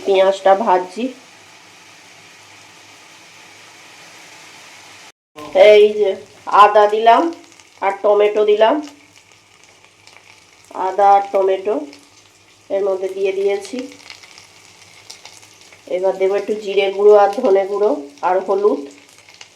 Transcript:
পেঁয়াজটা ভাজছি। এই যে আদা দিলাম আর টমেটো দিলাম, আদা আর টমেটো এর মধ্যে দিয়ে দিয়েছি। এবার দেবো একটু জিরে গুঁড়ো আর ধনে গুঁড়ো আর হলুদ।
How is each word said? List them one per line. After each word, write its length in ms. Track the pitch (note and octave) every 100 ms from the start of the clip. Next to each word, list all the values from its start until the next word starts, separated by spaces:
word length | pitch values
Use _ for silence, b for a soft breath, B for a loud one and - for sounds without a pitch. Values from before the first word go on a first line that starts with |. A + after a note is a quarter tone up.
| -
পেঁয়াজটা 500 | F#3+ F#3+ G3 G3 F#3+
ভাজছি। 580 | A3 F3+ F3+ G#3+ B3+ - - - - - - - - - - - - - - - - - - - - - - - - - - - - - - - - - - - - - - - - _ _ D3+ D3+
এই 400 | F#3+ G#3 G#3+ G#3
যে 220 | G#3+ F#3+ G#3 - - -
আদা 420 | F#3 G#3 G#3+ G#3
দিলাম 460 | G#3+ A3+ B3 E4+ - - - _ _
আর 100 | F#3+ G3
টমেটো 440 | G#3 G#3 G#3 G#3+ G#3
দিলাম, 360 | G#3 A3 D4+ - - _ _ _ _ _ _ _ _ _ _ _ - - - _ _ _
আদা 380 | - F#3 F#3+ G3+
আর 100 | G3 G3
টমেটো 480 | G3 F#3+ F#3+ G#3 C4+ D4 - _ _ _ _ _ _ -
এর 160 | G3 G3
মধ্যে 240 | F#3 F#3+
দিয়ে 220 | F#3+ G3
দিয়েছি। 560 | F#3+ G3+ G3+ - B3 C#4 - - - - - - _ - _ - - - - - - - _ - - -
এবার 300 | F3+ F#3+ F#3
দেবো 180 | F#3+ G3+
একটু 180 | G3
জিরে 380 | G#3+ G3+ G3 G3
গুঁড়ো 220 | F#3+ G#3 G#3
আর 140 | G3+
ধনে 360 | B3+ A#3+ F#3+ F#3+
গুঁড়ো 300 | G3+ G#3 D4 - -
আর 180 | E3+ F#3
হলুদ। 400 | F#3 G3 G#3 C#4+ - - _ - - - -